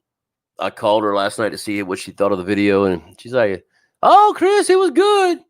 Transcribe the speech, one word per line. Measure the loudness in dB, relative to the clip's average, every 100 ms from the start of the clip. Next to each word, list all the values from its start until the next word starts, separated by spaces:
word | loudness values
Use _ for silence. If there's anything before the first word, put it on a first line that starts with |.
| _ _ _ _ _ _
I | -10
called | -6 0 0
her | 0
last | -2 -2 -4
night | -6
to | -6
see | -8 -8
what | -6 -8
she | -10
thought | -4 -2
of | -2
the |
video, | -2 -2 2 2
and | 2 -2 -6 -20
she's | -8
like, | -2 -2 -2 -10 _ _ _
Oh, | 4 4 4 2
Chris, | 0 2 2
it | 2
was | 2
good. | 2 2 2 0 -2 -8